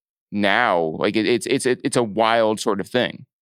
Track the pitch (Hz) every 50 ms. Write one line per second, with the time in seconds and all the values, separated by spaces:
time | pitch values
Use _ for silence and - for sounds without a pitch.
0 | _ _ _ _ _ _ 98 104 101 98 101 117 123 110 92 87 82 80 80 95
1 | 76 107 - 110 107 90 120 110 - - 139 131 - 123 127 - - 131 - 127
2 | 120 107 92 107 113 110 117 117 110 107 110 101 - 117 98 98 90 - - 123
3 | 110 73 78 - - - _ _